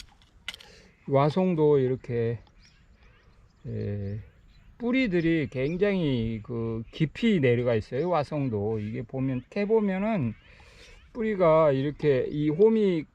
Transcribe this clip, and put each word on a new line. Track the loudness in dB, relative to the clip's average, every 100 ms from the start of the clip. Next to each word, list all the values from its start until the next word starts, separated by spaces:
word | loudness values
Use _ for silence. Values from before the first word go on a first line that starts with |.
| -14 _ _ _ -20 -20 -20 -20 -20 _ -2
와송도 | 0 2 2 0 2 4 4
이렇게, | 2 -4 -6 -4 -2 -4 -10 _ -20 _ _ _ -20 _ _ _ -20 _ -12
에, | -8 -6 -6 -6 -10 -12 _ -20 -20 -20 -8
뿌리들이 | -2 0 0 0 2 0 -2
굉장히 | -2 -2 0 0 0 0 0 -2 -4
그 | -8 -6 -4 -6 -8
깊이 | -4 -4 0 0 2
내려가 | 2 2 2
있어요. | 0 -2 -4 -2
와송도 | -2 -2 -4 -4 -2 -4 -4
이게 | -6 -8
보면, | -8 -6 -4 -4 -6
캐 | -4 0
보면은 | 2 2 -2 -2 -2 -2 -6 -14 -20 -20 -20 -20 -20 -16
뿌리가 | -6 -4 2 4 6 4
이렇게 | 2 -2 0 2 2 0
이 | -2 -2
호미 | 4 4 4 2 0 -4